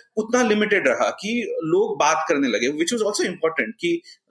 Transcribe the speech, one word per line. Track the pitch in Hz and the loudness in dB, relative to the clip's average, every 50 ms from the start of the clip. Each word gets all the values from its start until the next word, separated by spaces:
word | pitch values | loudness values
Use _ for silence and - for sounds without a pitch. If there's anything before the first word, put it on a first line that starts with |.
| - _ _ | -20 _ _
उतना | 214 214 220 240 247 | -6 -2 0 2 2
लिमिटेड | 247 220 208 208 214 202 208 185 151 131 | 2 2 2 2 2 2 2 2 4 2
रहा | 113 - 117 104 | 2 2 0 -2
कि | - - - 208 233 240 214 - - - 165 | -2 -4 -6 -4 -4 -4 -4 -4 -6 -4 -2
लोग | 156 170 190 220 214 151 139 | 0 2 2 2 0 0 0
बात | 151 151 160 156 - - | 2 2 2 2 0 0
करने | 160 143 139 123 | 0 2 2 2
लगे, | 104 107 117 131 | 0 0 0 0
which | 151 151 170 170 | 0 -2 -2 -2
was | 247 226 | -2 0
also | 214 202 208 - | 0 -2 -2 -2
important | 339 202 170 - - 160 160 - 123 220 - - | -2 -4 -2 -2 -2 -2 0 -2 -4 -4 -6 -4
कि, | - 175 170 170 - - - _ _ - | -4 -2 -2 -4 -6 -12 -20 _ _ -20